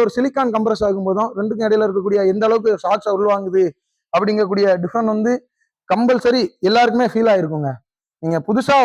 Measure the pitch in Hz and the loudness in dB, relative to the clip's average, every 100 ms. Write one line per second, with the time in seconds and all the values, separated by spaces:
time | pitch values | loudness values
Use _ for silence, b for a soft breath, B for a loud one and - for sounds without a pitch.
0 | 226 247 269 269 254 220 220 208 208 196 | 2 0 -2 0 -2 0 -2 -2 -2 -2
1 | 190 190 226 190 214 220 220 214 214 190 | -2 -2 -4 -4 -6 -2 0 0 0 -2
2 | 190 202 190 202 220 226 214 196 180 208 | -2 0 0 0 0 0 0 -2 -2 -2
3 | 214 196 208 202 190 185 180 - _ _ | -2 0 0 0 0 0 0 -2 _ _
4 | _ 170 208 214 196 202 202 180 180 233 | _ -2 0 0 0 0 2 0 -2 -2
5 | 220 214 220 247 _ _ _ _ - 185 | -2 0 -2 -2 _ _ _ _ -4 0
6 | 247 254 240 254 185 - 185 226 240 233 | 2 2 2 0 -2 -2 0 2 2 2
7 | 233 220 226 196 156 156 139 123 _ _ | 0 0 2 2 0 -4 -6 -8 _ _
8 | _ _ 160 165 175 220 254 277 | _ _ -4 -4 -2 -2 2 2